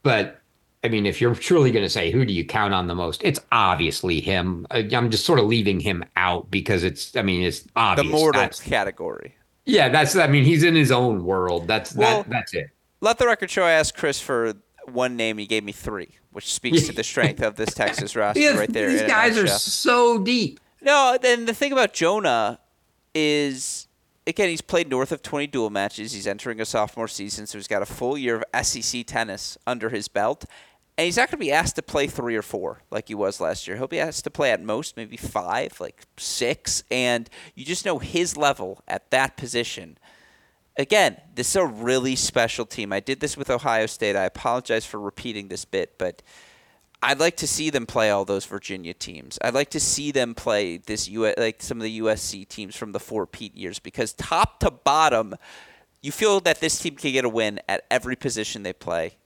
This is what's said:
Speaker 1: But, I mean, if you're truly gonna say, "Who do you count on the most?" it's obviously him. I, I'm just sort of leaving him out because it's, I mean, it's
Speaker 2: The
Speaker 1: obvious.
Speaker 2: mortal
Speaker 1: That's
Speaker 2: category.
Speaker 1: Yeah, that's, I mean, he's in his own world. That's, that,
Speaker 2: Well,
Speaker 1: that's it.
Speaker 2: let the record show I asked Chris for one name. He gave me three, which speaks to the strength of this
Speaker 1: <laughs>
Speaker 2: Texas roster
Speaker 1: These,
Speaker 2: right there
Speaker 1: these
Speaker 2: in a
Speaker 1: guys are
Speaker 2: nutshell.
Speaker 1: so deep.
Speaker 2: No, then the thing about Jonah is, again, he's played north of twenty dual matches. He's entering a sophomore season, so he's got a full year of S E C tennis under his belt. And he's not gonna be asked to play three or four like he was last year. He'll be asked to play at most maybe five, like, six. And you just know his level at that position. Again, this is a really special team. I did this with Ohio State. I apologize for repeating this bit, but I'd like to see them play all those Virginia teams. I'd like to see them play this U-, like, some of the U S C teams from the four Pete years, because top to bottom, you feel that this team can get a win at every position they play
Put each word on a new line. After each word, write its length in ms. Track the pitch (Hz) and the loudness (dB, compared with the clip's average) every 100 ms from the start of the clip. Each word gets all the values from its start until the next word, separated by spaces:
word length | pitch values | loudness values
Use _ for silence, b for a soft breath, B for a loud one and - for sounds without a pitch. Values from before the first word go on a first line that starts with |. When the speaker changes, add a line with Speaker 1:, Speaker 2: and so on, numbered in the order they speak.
Speaker 1:
But, 380 | 143 110 98 - _ _ _ _ | 4 2 0 -6 _ _ _ _
I 40 | 120 | 0
mean, 180 | 110 101 | 2 0
if 140 | - | 2
you're 140 | 120 | 2
truly 360 | 117 - 175 131 | 2 4 6 6
gonna 180 | 110 95 | 4 2
say, 220 | 107 85 | 0 2
"Who 140 | 117 | 2
do 80 | 127 | 2
you 120 | 90 | 0
count 300 | - 110 104 | 0 0 2
on 140 | 95 90 | 2 0
the 60 | |
most?" 280 | 87 85 78 | -2 -4 0
it's 160 | 190 139 _ | 0 -2 _
obviously 680 | 117 98 87 80 - 92 82 | 4 4 4 0 0 0 0
him. 460 | - 95 90 87 - | 2 0 0 -4 -4
I, 100 | 123 104 | -2 0
I'm 180 | 123 120 | 0 2
just 140 | 110 | 2
sort 140 | - 151 | 4 4
of 80 | 107 | 4
leaving 320 | 117 101 92 | 4 2 0
him 260 | 98 87 87 - | -2 -4 -2 0
out 340 | 90 90 - | 0 0 -2
because 320 | 98 - 95 | -4 0 0
it's, 320 | 90 - - 127 | 0 -4 -6 -2
I 60 | |
mean, 200 | 98 90 | 0 2
it's 180 | 90 78 | 0 -2
Speaker 2:
The 100 | - - | -6 0
Speaker 1:
obvious. 360 | 110 92 147 | 2 2 2
Speaker 2:
mortal 300 | 151 156 107 | 4 4 4
Speaker 1:
That's 180 | 98 - | 0 -4
Speaker 2:
category. 760 | - 120 98 - 87 53 - _ _ _ | -2 -2 -2 -6 -8 -8 -14 _ _ _
Speaker 1:
Yeah, 240 | - 202 135 | 2 4 6
that's, 260 | 151 147 185 | 4 4 4
I 100 | 156 | 6
mean, 180 | 143 | 6
he's 200 | 135 165 | 6 6
in 100 | 170 | 6
his 160 | 165 131 | 6 6
own 340 | 123 123 104 | 4 4 0
world. 440 | 87 95 90 85 85 | 0 0 0 -2 0
That's, 220 | 110 - | -2 -2
that, 80 | - | 2
Speaker 2:
Well, 260 | - 214 - | 4 4 -2
Speaker 1:
that's 240 | 123 - | -6 -4
it. 180 | - 71 _ _ _ | -8 -8 _ _ _
Speaker 2:
let 180 | 208 233 | 0 4
the 80 | 240 | 4
record 220 | 226 185 | 2 0
show 140 | - | 2
I 80 | 175 | 4
asked 240 | 160 151 | 4 4
Chris 260 | - 156 139 | 0 -2 -2
for 340 | - 123 113 101 _ _ - | -2 0 0 -4 _ _ -8
one 260 | 123 127 120 | -2 -2 0
name. 220 | 113 107 | -2 -2
He 80 | 104 | -2
gave 160 | 110 | -2
me 80 | 104 | -2
three, 460 | 101 - 101 82 _ _ | -10 -8 -8 -10 _ _
which 200 | - - | -14 -8
speaks 360 | - 123 165 135 | -6 2 2 2
to 40 | |
the 120 | - | -4
strength 360 | 110 - 117 - | -4 0 0 2
of 140 | 110 | -4
this 180 | 104 110 | -2 -6
Speaker 1:
<laughs> 0 | |
Speaker 2:
Texas 420 | - 104 - 101 113 | 0 -2 0 -4 0
roster 240 | 104 175 | 0 4
Speaker 1:
These, 180 | 294 - | 4 4
Speaker 2:
right 140 | 107 | 0
there 180 | - - | 0 2
Speaker 1:
these 120 | - | 2
Speaker 2:
in 40 | - | 4
a 20 | |
Speaker 1:
guys 300 | 220 233 220 | 4 4 4
are 40 | |
Speaker 2:
nutshell. 160 | 190 98 | 2 2
Speaker 1:
so 580 | - - - 247 240 226 | 0 0 2 6 6 4
deep. 400 | 190 247 180 - _ _ | 2 0 0 -6 _ _
Speaker 2:
No, 360 | 277 285 262 254 | 2 6 6 4
then 240 | 254 240 233 | 4 2 0
the 80 | |
thing 180 | 220 285 | -2 0
about 200 | 269 220 | 2 2
Jonah 640 | - 165 214 180 117 107 117 _ _ _ _ _ | 2 2 2 2 2 2 -4 _ _ _ _ _
is, 720 | 156 151 147 143 131 - - - _ _ _ - | 0 2 2 0 -4 -8 -10 -14 _ _ _ -6
again, 220 | 165 190 | 0 0
he's 140 | 165 | 0
played 260 | - 175 160 | 0 0 2
north 240 | 127 135 | 0 0
of 100 | 156 | -4
twenty 240 | - 147 147 | -6 -6 -4
dual 240 | 135 110 | -2 -2
matches. 420 | 104 101 - 110 | 0 -2 -4 -10
He's 140 | 113 98 | -6 -6
entering 340 | 101 127 110 | -6 -6 -6
a 40 | |
sophomore 420 | 110 117 104 - 113 | -2 -2 -2 -4 -8
season, 400 | - 101 104 107 | -8 -10 -10 -10
so 100 | 104 | -12
he's 120 | 98 | -4
got 140 | 101 | -4
a 40 | 98 | -4
full 320 | - 123 143 | -4 -4 -2
year 160 | 123 | -2
of 100 | 113 110 | -4 -4
S 220 | 127 123 | -4 -4
E 80 | 127 | -4
C 220 | - 123 | -6 -6
tennis 520 | 117 127 113 98 - - | -4 -4 -4 -6 -12 -10
under 260 | - 123 117 | -6 -4 -4
his 180 | 113 104 | -6 -4
belt. 360 | 101 110 147 - b b b _ - | -2 -2 -2 -12 b b b _ -2
And 80 | 170 | 0
he's 100 | 190 | 2
not 140 | 254 | 0
gonna 80 | 302 | 0
be 140 | 165 | 2
asked 240 | 147 170 - | 2 2 -4
to 60 | |
play 240 | - 151 139 | -4 -2 -2
three 300 | - 120 110 | -4 -4 -4
or 60 | |
four 400 | - 104 90 - _ | -4 -6 -6 -8 _
like 180 | 110 - | -10 -8
he 60 | |
was 260 | 104 98 - | -2 -2 0
last 260 | 82 92 - | -4 -4 -8
year. 120 | 104 | -8
He'll 80 | 131 | -4
be 120 | 165 | -4
asked 260 | 156 147 | -4 -4
to 60 | - | -8
play 200 | - 139 | 0 0
at 120 | 107 | 2
most 340 | 107 110 160 - | -2 -6 -6 -12
maybe 200 | 110 123 | -14 -12
five, 640 | - 110 87 110 - - | -6 -6 -2 -4 -4 -8
like, 240 | - _ - - | -14 _ -20 -12
six. 680 | - - 120 139 - - - | -8 -2 -2 -2 -4 -6 -4
And 400 | 123 123 120 113 B B | 0 2 0 -4 B B
you 100 | - | -14
just 220 | 131 180 202 | -8 -4 -2
know 120 | 147 | -4
his 380 | 127 165 175 143 | -2 -2 -2 2
level 460 | 147 131 92 95 - | 0 0 -6 -10 -8
at 240 | 95 _ | -8 _
that 280 | 131 135 - | 0 0 -4
position. 580 | 123 120 117 - 85 80 b b b b b b _ - | -6 -4 -4 -8 -14 -20 b b b b b b _ -6
Again, 400 | 139 214 160 92 _ | 0 4 2 0 _
this 140 | - 123 | -6 -2
is 80 | 190 | 0
a 80 | |
really 500 | 165 107 117 131 131 | 0 -2 0 2 2
special 520 | 127 - 127 117 - 117 | -2 0 2 0 -2 -8
team. 260 | - 101 | -8 -4
I 80 | 98 | -4
did 200 | 117 131 | -4 -4
this 180 | 147 143 | -4 -6
with 100 | 139 | -4
Ohio 380 | 123 135 113 110 | -2 0 0 0
State. 300 | - 107 98 | -2 -2 0
I 80 | |
apologize 600 | 95 - 120 123 123 113 | -2 -2 -2 -2 -2 -4
for 160 | - 104 | -4 -10
repeating 480 | 101 - 127 104 98 | -10 -10 -10 -10 -10
this 160 | 90 | -12
bit, 320 | - 95 87 _ | -6 -4 -4 _
but 240 | 90 - b b b b b b b _ | -6 -6 b b b b b b b _
I'd 160 | 123 139 | 0 2
like 200 | 165 175 | 0 0
to 100 | 156 | -4
see 220 | - 156 | -2 -2
them 160 | 143 113 | -2 -2
play 240 | 127 107 | 0 2
all 160 | 101 98 | 2 0
those 180 | 98 | -4
Virginia 480 | - 98 - 95 85 | -4 -12 -10 -12 -12
teams. 440 | 92 - 85 65 - | -12 -14 -14 -16 -6
I'd 120 | 123 | -2
like 160 | 127 143 | -2 -2
to 100 | 156 | -2
see 320 | - - 147 | -2 -2 -2
them 220 | 139 120 | -2 -2
play 420 | 113 - 104 95 87 | -4 -2 0 0 -6
this 320 | - 107 92 | -8 -8 -6
U-, 260 | 107 110 - | -2 -2 0
like, 240 | 113 - | -2 -4
some 160 | - 120 | -10 -8
of 60 | |
the 60 | 110 | -8
U 180 | 110 110 | -2 -2
S 100 | 110 | -2
C 240 | - 101 | -4 -10
teams 320 | 98 - 98 - | -14 -14 -14 -12
from 160 | 110 | -10
the 80 | 101 | -10
four 260 | - 107 90 | -8 -6 -6
Pete 300 | - 107 - | -10 -16 -12
years, 220 | 92 101 | -12 -12
because 340 | - - 110 | -12 -6 -6
top 480 | - - 170 226 _ | -6 -4 0 0 _
to 100 | 190 | -4
bottom, 640 | 127 - 151 160 117 110 95 B B B B B _ | 0 2 4 6 4 0 -10 B B B B B _
you 100 | 139 | -12
feel 260 | - 220 196 | 0 2 4
that 200 | 175 156 | 2 0
this 180 | 160 - | -2 -2
team 180 | 175 139 | -6 -4
can 160 | 147 | -2
get 120 | 131 | 0
a 60 | 123 | 0
win 300 | 113 107 104 - | 0 0 -2 -4
at 200 | 98 _ | -4 _
every 240 | 123 117 | -2 0
position 480 | 127 135 110 107 110 | -6 -4 -4 -6 -6
they 120 | 98 | -8
play 420 | - - 85 82 _ | -10 -4 -4 -4 _